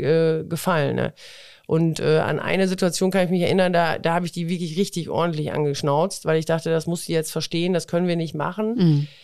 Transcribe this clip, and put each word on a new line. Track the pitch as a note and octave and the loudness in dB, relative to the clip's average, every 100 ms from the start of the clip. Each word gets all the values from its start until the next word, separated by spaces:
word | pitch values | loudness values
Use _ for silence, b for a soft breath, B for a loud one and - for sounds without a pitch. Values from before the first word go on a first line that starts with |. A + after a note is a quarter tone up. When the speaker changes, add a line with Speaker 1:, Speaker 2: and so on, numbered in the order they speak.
Speaker 1:
äh, | D#3 D#3+ D#3+ D#3+ | 0 2 2 0
gefallen. | D#3 D#3+ - E3+ C#3 B2+ | -2 -4 0 0 0 0
Ne? | - - B B B B - | -4 -6 B B B B -2
Und, | D#3 E3 D3+ | 0 2 0
äh, | - D#3 | 2 2
an | C#3+ D3+ | 2 -2
eine | - F3+ F#3+ | -2 0 0
Situation | F#3 F#3 D#3+ F#3 | 2 0 0 0
kann | F#3+ F3+ | 2 2
ich | |
mich | F3+ | 2
erinnern, | F3 F3 F#3 | 2 2 2
da, | E3+ E3 - | 2 2 0
da | E3 | 0
habe | E3+ F3 | 0 -2
ich | |
die | - E3 | -4 -4
wirklich | F3+ E3+ D#3 | -4 -4 -2
richtig | G3 - D#3 | -2 -2 -4
ordentlich | - E3+ D#3 D3+ | 0 0 0 -4
angeschnauzt, | - D3 C#3+ D3+ C#3+ F#3 - - | -2 -2 0 0 2 0 -2 -2
weil | D#3+ | 0
ich | D#3+ | 0
dachte, | E3 E3 | -2 0
das | E3 D#3+ | -2 -2
muss | E3+ - | -6 -2
sie | |
jetzt | E3 D#3 | -2 -2
verstehen, | E3 D#3+ E3 F3 | -6 -4 -2 0
das | F3+ - | 0 0
können | F3 F3+ | 0 0
wir | E3+ | 0
nicht | E3 D3+ | -2 -4
machen. | D3+ F3+ A3 A#3+ | -4 -2 -4 2
Speaker 2:
Mhm. | F3 D3 D3 B | 4 4 0 B